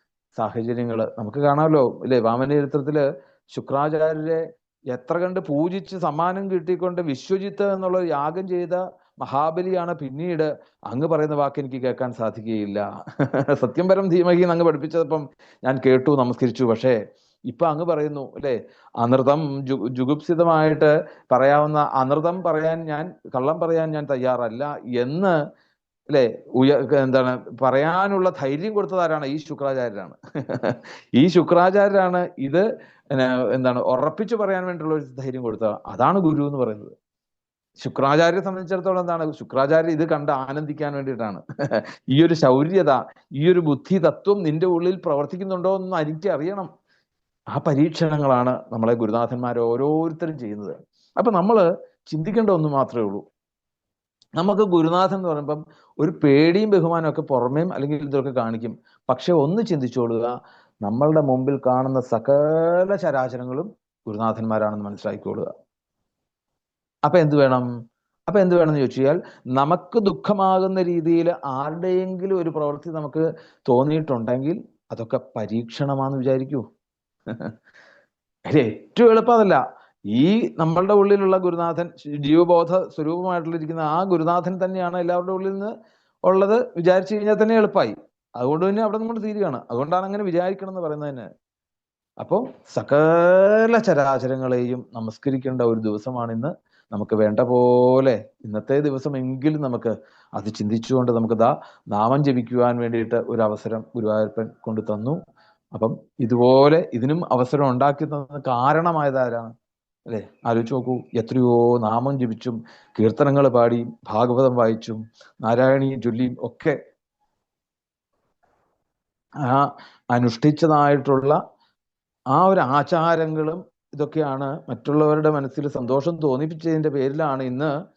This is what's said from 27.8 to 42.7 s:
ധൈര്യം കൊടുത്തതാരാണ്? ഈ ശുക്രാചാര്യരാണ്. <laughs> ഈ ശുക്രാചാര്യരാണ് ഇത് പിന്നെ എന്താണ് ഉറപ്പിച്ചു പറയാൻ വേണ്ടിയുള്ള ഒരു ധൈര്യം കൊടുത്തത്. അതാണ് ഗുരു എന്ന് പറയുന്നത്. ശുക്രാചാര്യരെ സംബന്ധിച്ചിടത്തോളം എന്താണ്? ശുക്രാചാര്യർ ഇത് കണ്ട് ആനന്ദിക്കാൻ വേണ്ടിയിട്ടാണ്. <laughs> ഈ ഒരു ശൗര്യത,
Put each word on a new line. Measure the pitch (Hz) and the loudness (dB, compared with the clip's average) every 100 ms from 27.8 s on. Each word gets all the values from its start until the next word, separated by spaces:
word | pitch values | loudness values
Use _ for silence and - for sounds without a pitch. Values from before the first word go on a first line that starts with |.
| 151 180 196 196 185 | 2 0 0 0 0
ധൈര്യം | - 139 147 202 | -2 -4 -4 -4
കൊടുത്തതാരാണ്? | 208 190 185 170 156 139 | -4 -2 -2 0 -2 -4
ഈ | 151 | -8
ശുക്രാചാര്യരാണ്. | 151 147 139 131 123 101 90 - | -8 -6 -4 -2 -4 -6 -14 -18
<laughs> | - 151 127 123 - - - - _ | -12 -12 -8 -4 -4 -6 -10 -20 _
ഈ | 117 170 | 4 6
ശുക്രാചാര്യരാണ് | 170 151 175 180 196 202 196 185 180 175 - | 4 4 4 4 4 4 4 2 0 -4 -6
ഇത് | 139 160 214 - - _ _ | -2 0 0 -4 -14 _ _
പിന്നെ | 135 127 127 120 | 0 0 0 0
എന്താണ് | 127 127 123 | 0 0 0
ഉറപ്പിച്ചു | - 127 147 151 214 226 | 0 0 -2 -4 -4 -2
പറയാൻ | 202 190 185 | -2 -2 -4
വേണ്ടിയുള്ള | 175 156 | -6 -4
ഒരു | 156 | -4
ധൈര്യം | 135 127 131 127 | -4 -10 -10 -6
കൊടുത്തത്. | 120 107 110 107 - | -6 -2 -4 -4 -10
അതാണ് | - 131 196 | 0 2 2
ഗുരു | 165 151 143 | 2 0 -2
എന്ന് | 143 | -2
പറയുന്നത്. | 120 104 104 - _ _ _ _ _ _ _ _ | -4 -4 -14 -20 _ _ _ _ _ _ _ _
ശുക്രാചാര്യരെ | 135 120 135 147 170 175 | -10 -2 2 4 4 2
സംബന്ധിച്ചിടത്തോളം | 196 185 175 190 190 185 | -4 -8 -6 -4 -2 -2
എന്താണ്? | 175 170 156 | -2 -4 -4
ശുക്രാചാര്യർ | 151 107 127 139 160 165 | -8 -6 -2 2 2 2
ഇത് | 160 151 | 0 0
കണ്ട് | 156 147 | 0 0
ആനന്ദിക്കാൻ | 139 131 139 151 147 147 | -4 -4 -6 -8 -6 -6
വേണ്ടിയിട്ടാണ്. | 143 135 120 110 92 - | -6 -8 -6 -6 -8 -14
<laughs> | - 139 113 - - - | -8 -4 -4 -4 -16 -2
ഈ | 131 | 4
ഒരു | 170 | 4
ശൗര്യത, | 165 135 131 151 | 4 4 4 4